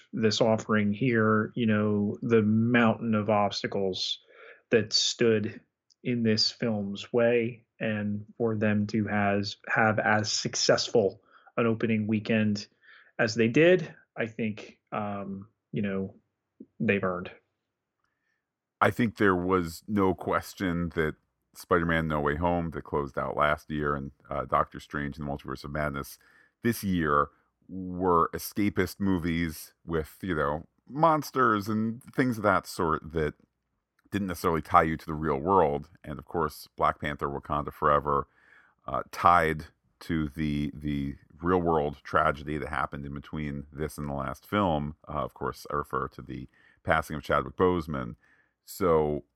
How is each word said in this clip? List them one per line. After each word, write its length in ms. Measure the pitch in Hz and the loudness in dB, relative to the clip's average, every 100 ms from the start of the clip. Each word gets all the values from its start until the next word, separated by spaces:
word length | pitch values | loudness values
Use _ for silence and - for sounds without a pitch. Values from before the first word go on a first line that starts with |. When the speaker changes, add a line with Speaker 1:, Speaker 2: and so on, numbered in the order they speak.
| _ | _
Speaker 1:
this 300 | 127 110 - | -2 0 2
offering 500 | 117 110 - 107 104 | 2 2 2 0 2
here, 600 | 104 135 117 110 107 110 | 0 0 2 4 2 0
you 140 | - 113 | 0 0
know, 500 | 107 107 104 104 - | 2 2 0 0 -4
the 180 | 127 113 | 2 4
mountain 720 | 107 110 117 120 113 110 117 | 4 4 4 4 4 2 0
of 160 | 110 104 | 0 2
obstacles 880 | 104 101 - 101 104 95 92 - - _ - - - _ | 2 2 -2 -6 -2 -2 -4 -6 -8 _ -20 -20 -20 _
that 200 | 117 107 | 0 2
stood 720 | - - - 117 110 104 - - _ _ _ 127 | 0 -2 2 2 2 0 -8 -18 _ _ _ -4
in 180 | 120 | 0
this 260 | 113 107 - | 2 2 0
film's 640 | - 120 107 101 101 - | -2 -2 -2 -4 -8 -2
way, 500 | 123 117 120 117 123 _ - | 2 4 4 0 -6 _ -8
and 440 | 110 107 104 104 104 - | -4 -2 -2 -4 -8 -4
for 180 | 117 107 | -2 0
them 320 | 107 104 104 | 2 2 0
to 180 | 113 101 | 0 0
has, 520 | 104 101 101 101 - - | 0 2 2 -2 -8 -4
have 320 | - 110 107 | 2 2 2
as 320 | 110 107 107 | 2 2 0
successful 880 | - - - - 127 - 120 98 - _ _ _ - | -2 -4 0 2 2 2 2 2 -2 _ _ _ -2
an 100 | 117 | 0
opening 400 | 110 113 110 104 | 0 0 0 0
weekend 580 | 110 107 110 107 101 - _ _ - _ - | -2 0 2 2 0 -6 _ _ -20 _ -2
as 160 | 117 110 | 0 2
they 140 | 113 | 2
did, 440 | 113 165 180 160 - _ - | 6 6 6 2 -14 _ -8
I 80 | 113 | -8
think, 520 | - 113 104 - - _ | -6 -6 -6 -12 -20 _
um, 520 | 110 104 101 98 98 101 _ _ | -6 -6 -6 -8 -10 -14 _ _
you 80 | - | -6
know, 340 | 101 95 95 - _ _ _ - - - | -4 -4 -6 -10 _ _ _ -20 -20 -4
they've 240 | 110 101 | 0 0
earned. 260 | 95 90 90 - _ _ _ _ _ _ _ _ _ _ _ _ _ _ | 0 -4 -8 -16 _ _ _ _ _ _ _ _ _ _ _ _ _ _
Speaker 2:
I 120 | 104 | 0
think 260 | 107 120 - | 2 -2 2
there 180 | 101 90 | 4 4
was 480 | 90 92 85 82 - | 2 2 0 -6 -4
no 240 | 101 95 | 2 2
question 760 | 85 - 82 - - 95 85 85 85 | 2 0 -2 -2 -6 -4 -2 -2 -2
that 200 | 78 - _ _ _ | -2 -4 _ _ _
Spider-Man 540 | - - 90 85 80 80 | -20 0 0 2 0 0
No 140 | 76 | 0
Way 160 | 73 73 | 0 0
Home, 340 | 87 87 82 | 0 0 -2
that 140 | 76 - | -8 -6
closed 320 | 76 71 - | -4 -4 -4
out 180 | 67 - | -4 0
last 340 | 73 76 - | 0 0 -4
year, 240 | 76 73 | -4 -2
and, 180 | 71 69 - - | -2 -6 -14 -8
uh, 160 | 71 65 | -6 0
Doctor 340 | 73 73 71 | 0 0 -6
Strange 400 | - 76 71 71 | -10 -6 -6 -6
in 60 | 73 | -8
the 40 | |
Multiverse 360 | 71 67 65 73 | -8 -8 -10 -8
of 60 | |
Madness 460 | 73 76 69 67 - _ _ _ _ | -4 -4 -4 -10 -14 _ _ _ _
this 180 | 117 113 | -2 -2
year 460 | 98 90 76 73 73 _ _ _ - | -2 0 2 2 2 _ _ _ -14
were 600 | 95 92 90 92 85 - | -10 -8 -2 2 4 2
escapist 680 | - - - 104 - 92 - | -2 -8 -2 0 0 -2 -2
movies 720 | 98 92 85 82 85 76 - _ - | 0 0 0 0 -2 -4 -14 _ -6
with, 320 | 82 78 - | -4 -4 -8
you 140 | 95 78 | -4 -2
know, 300 | 71 76 - _ - | -2 -2 -8 _ -12
monsters 800 | 131 160 156 135 135 120 107 101 | 0 2 2 -2 0 2 2 0
and 340 | 110 113 113 - - | -2 -2 -4 -6 -2
things 220 | 131 113 | 0 2
of 60 | |
that 240 | 101 92 - | 2 2 0
sort 440 | - 85 78 78 | -2 0 0 -2
that 220 | 80 76 - _ _ _ _ _ _ _ | -2 -2 -4 _ _ _ _ _ _ _
didn't 160 | 101 98 | -4 -4
necessarily 340 | 85 92 82 | -2 0 0
tie 220 | - 87 | 4 4
you 140 | 82 80 | 4 2
to 80 | - | -6
the 80 | |
real 240 | 76 78 69 | -4 -2 -2
world. 500 | 82 98 76 71 - _ | 4 4 4 2 -6 _
And 140 | - 69 | -14 -14
of 80 | - | -6
course, 420 | 87 78 - - - | -2 -2 -4 -14 -2
Black 240 | 78 - | 0 0
Panther 300 | 78 73 73 | -4 -4 -4
Wakanda 420 | 69 - 73 73 | -6 -4 -4 -4
Forever, 560 | - 76 73 71 71 67 _ _ - _ _ - | -2 2 2 2 0 -2 _ _ -20 _ _ -8
uh, 160 | 65 - | -6 -6
tied 560 | - 92 87 80 80 78 _ _ _ | 2 4 6 4 0 -8 _ _ _
to 260 | - 82 76 | -4 -2 -2
the, 440 | 80 76 73 73 | -4 -2 -2 -4
the 420 | - 73 71 69 71 _ 76 | -6 -6 -4 -6 -8 _ -6
real 200 | 85 90 | 0 2
world 360 | 85 80 73 73 | 4 2 0 -4
tragedy 540 | - 82 78 71 71 76 | -4 0 0 0 -4 -6
that 120 | 65 | -6
happened 360 | 71 71 71 69 | -4 -4 -6 -10
in 80 | |
between 540 | 71 - 78 73 71 71 | -12 -10 -8 -6 -8 -10
this 280 | 71 76 - | -8 -8 -6
and 100 | 73 | -8
the 40 | |
last 340 | 69 67 - - | -6 -6 -10 -4
film. 480 | 104 95 76 73 - - | 0 2 0 -4 -8 -10
Uh, 120 | 76 | -6
of 160 | 62 - | -6 -6
course, 320 | 65 - - | -8 -8 -6
I 40 | 76 | -6
refer 320 | 71 67 65 | -4 -6 -6
to 160 | - | -10
the 260 | 62 64 65 _ _ _ | -14 -12 -14 _ _ _
passing 320 | - 80 - 76 | 0 0 0 -6
of 80 | |
Chadwick 320 | - 73 65 - | 0 0 0 2
Boseman. 600 | 92 90 78 69 60 - _ _ _ _ - | 2 2 -2 -6 -8 -12 _ _ _ _ -20
So 600 | - 92 80 76 73 - | -2 2 4 2 -2 -8